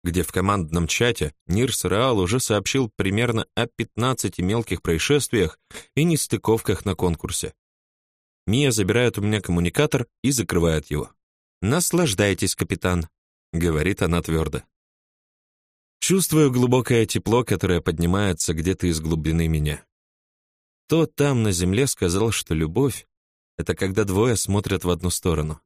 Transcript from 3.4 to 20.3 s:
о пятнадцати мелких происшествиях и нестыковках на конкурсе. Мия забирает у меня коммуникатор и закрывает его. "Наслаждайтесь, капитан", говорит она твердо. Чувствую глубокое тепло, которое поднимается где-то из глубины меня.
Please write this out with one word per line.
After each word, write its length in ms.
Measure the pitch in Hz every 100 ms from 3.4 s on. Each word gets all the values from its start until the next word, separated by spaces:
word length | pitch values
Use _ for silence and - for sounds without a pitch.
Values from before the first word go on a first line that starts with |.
| -
о 100 | -
пятнадцати 760 | 120 - 113 - 123 131 98 -
мелких 400 | 90 117 113 85
происшествиях 800 | - 80 - 143 - 113 82 - _ - -
и 80 | -
нестыковках 800 | 170 156 - 110 - 110 - 98
на 100 | 101
конкурсе. 580 | 90 90 82 - - - _ _ _ _ _ _ _ _ _ -
Мия 240 | 117 143
забирает 460 | 107 95 110 123 104
у 40 |
меня 200 | 101 107
коммуникатор 680 | - 87 87 - 151 131 120 _
и 80 | 127
закрывает 580 | 131 90 90 85 78 -
его. 220 | 73 - _ _ _ _ _
"Наслаждайтесь, 960 | 95 160 - 175 160 98 101 92 95
капитан", 520 | - - 92 92 90 82 _ _ _ _
говорит 480 | 82 85 76 80 101
она 200 | 87 85
твердо. 420 | 80 80 78 71 - _ _ _ _ _ _ _ _ _ _ _ _ _
Чувствую 520 | - 190 - 156 147
глубокое 540 | 123 123 127 - 120
тепло, 380 | 110 104 98 117
которое 380 | 117 95 92 87
поднимается 760 | 90 82 85 95 101 82 -
где-то 320 | 80 80 95 90
из 120 | 80
глубины 480 | 80 80 78 82 80
меня. 380 | 78 76 73 _ _ _ _ _